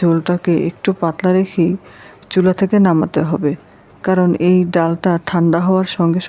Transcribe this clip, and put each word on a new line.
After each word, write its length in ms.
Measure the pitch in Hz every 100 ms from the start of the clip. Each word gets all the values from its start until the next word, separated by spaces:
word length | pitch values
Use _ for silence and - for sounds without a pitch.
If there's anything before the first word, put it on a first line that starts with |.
ঝোলটাকে 520 | 175 165 156 180 - 160 156
একটু 240 | - - 185
পাতলা 300 | 165 156 185
রেখেই 400 | 185 190 - 170 190 - - - - -
চুলা 200 | 190 185 180
থেকে 160 | 196 208 190
নামাতে 320 | 160 170 - 156
হবে, 220 | 175 151 143 - - - - -
কারণ 220 | 185 180 - 175
এই 100 | 185 175
ডালটা 380 | 180 165 170 185 170 -
ঠান্ডা 320 | 180 170 165 180
হওয়ার 220 | 185 185 -
সঙ্গে 240 | 170 170